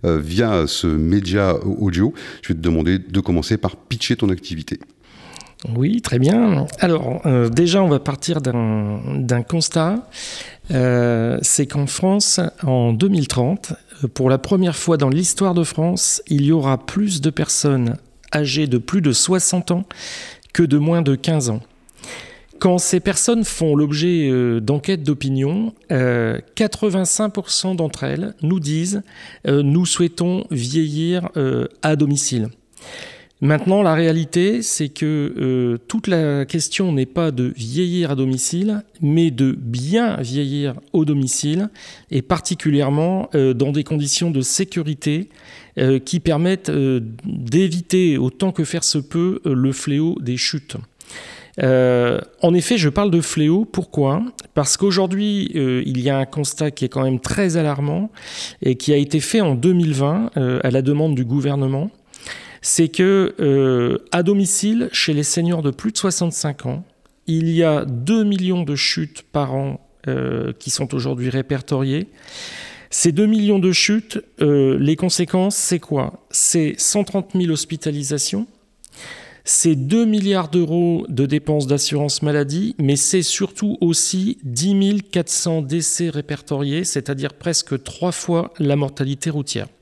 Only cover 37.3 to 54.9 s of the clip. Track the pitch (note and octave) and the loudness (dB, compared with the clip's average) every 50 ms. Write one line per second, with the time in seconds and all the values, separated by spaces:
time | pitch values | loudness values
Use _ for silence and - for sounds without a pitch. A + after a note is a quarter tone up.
37.3 | C3+ B2 B2 B2 - - A2+ A2+ B2 D#3 F#3 F3 F3 F3+ E3+ D3 C#3+ C3 C3+ C3 | 0 0 -2 -2 -4 -6 -8 -6 -2 -2 0 0 0 0 0 0 0 0 0 0
38.3 | C3 B2+ - - - E3+ F#3+ G#3+ G#3 G#3 G#3 _ _ - E3 D3 D3+ E3 E3 E3 | 0 -2 -2 -2 -2 -2 0 0 -2 -4 -6 _ _ -2 0 2 4 4 4 2
39.3 | C3 A#2 C3+ C3 C3 - B2+ A#2 A#2 B2 B2 D3 F#3 A3+ A#3+ A3+ - - B2+ A#2 | 2 0 0 0 0 -4 -6 -6 -6 -4 -2 0 0 2 2 0 -2 -2 -4 -4
40.3 | B2+ C#3 D3 C3+ C#3 D3 C#3+ C#3+ A#2+ - - _ - F3 D#3 D3 D3+ C#3+ C3+ B2+ | -4 -4 -2 -2 -2 -2 -4 -4 -6 -8 -14 _ 0 0 2 2 2 0 0 0
41.3 | - - - D3 D#3 F3 G3+ G#3+ - - - - - - - _ - C3+ B2 - | -2 -2 -2 -2 0 0 -2 -4 -6 -12 -20 -20 -20 -20 -14 _ -4 -4 0 0
42.3 | F#3 D#3+ - - F#3 - - D#3+ D3 C#3 C#3+ C3+ C#3+ D3+ D#3+ F3 F#3 D3+ - - | -2 -2 -2 -4 -6 -2 0 2 2 2 2 2 2 2 2 0 0 -2 -4 -2
43.3 | - D3+ C3+ C3+ C3 A#2 C#3 C#3+ C#3+ D3+ C#3+ - D#3 D3+ D3 C#3 - - F3 E3+ | 0 2 2 2 2 2 0 0 0 -2 -2 -2 -2 -2 -2 -2 -2 -2 0 0
44.3 | D#3 C3+ B2+ B2+ - - F#3+ F#3+ - F3 D#3 D3+ D3+ C#3 - D3+ D3 D#3 G3 - | 0 0 -2 -2 -2 -2 -2 -2 -2 -6 -4 -4 -6 -4 -2 -2 -2 -2 -4 -6
45.3 | _ - - - - - - - _ - C3 C3 C3+ C3 C3 - - F3 - E3+ | _ -20 -20 -20 -20 -20 -20 -14 _ 0 2 4 4 2 0 -2 -4 -2 0 2
46.3 | D#3+ D3 E3 F3+ F#3+ F#3 F#3+ - D3 C#3+ C#3 C3+ C3 B2 A2+ A2 A2+ A#2 - G3+ | 2 2 2 2 0 0 -2 -2 0 0 2 2 0 0 -2 -4 -10 -10 -8 -8
47.3 | - D#3+ C3 A#2 A2+ E3 F#3+ F3+ D#3+ F3 E3+ _ - F#3 F#3 E3+ C#3+ C3+ C3 B2+ | -6 -6 -6 0 2 2 4 4 0 -2 -2 _ 2 2 4 4 2 2 0 -2
48.3 | - - G3 F#3+ F3+ - D#3+ - - E3+ - - - D3+ C3+ - - E3 E3+ F#3 | -2 -2 -2 -2 0 -2 -4 -2 -2 -4 -2 0 -2 -2 -4 -2 -2 0 0 0
49.3 | F#3 - _ E3 C3+ B2+ B2+ C3+ C3+ - - - C#3 C#3+ D#3 E3 F3 - - A#2+ | -2 -2 _ 0 0 2 2 0 0 -2 -4 -2 0 0 0 0 -2 -2 -4 -4
50.3 | B2 B2 - - - D3+ - _ - A2+ A#2 _ _ _ - - - - - - | -4 -2 -2 -4 -4 -6 -10 _ -14 -14 -14 _ _ _ -20 -18 -18 -18 -18 -18
51.3 | - - - - - - - C3 C3 B2+ B2+ B2+ B2 B2 A#2+ A#2+ A#2+ - - - | -20 -20 -20 -16 -6 -2 2 2 4 4 4 4 4 4 4 2 2 0 -4 -8
52.3 | _ _ - F3 E3+ F3+ D#3+ - B3 A3+ E3 D3 C#3 G3+ G3+ G#3 E3+ E3+ D#3 - | _ _ 2 4 4 4 2 2 0 2 2 2 2 2 0 2 2 0 0 0
53.3 | - D#3+ D3+ D3+ E3 G3 A3 - - - F3 - - - C#3+ C3+ C#3 F3+ A3+ B3 | -2 0 2 2 2 2 0 -2 -4 -6 -6 -4 -2 0 0 2 2 0 -2 -4
54.3 | - - - - _ D#3+ C#3 - - - F#3+ G3+ | -8 -14 -18 -4 _ -2 0 0 0 2 2 2